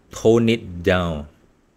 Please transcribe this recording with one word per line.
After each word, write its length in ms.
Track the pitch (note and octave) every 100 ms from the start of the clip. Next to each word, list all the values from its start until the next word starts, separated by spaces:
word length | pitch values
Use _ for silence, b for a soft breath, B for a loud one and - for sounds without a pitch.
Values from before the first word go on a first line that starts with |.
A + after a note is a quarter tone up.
| _
tone 380 | - A2+ A#2 A2+
it 340 | A#2 F#2 F2
down, 460 | F2 F#2 F2 D2+ D2+ _ _ _ _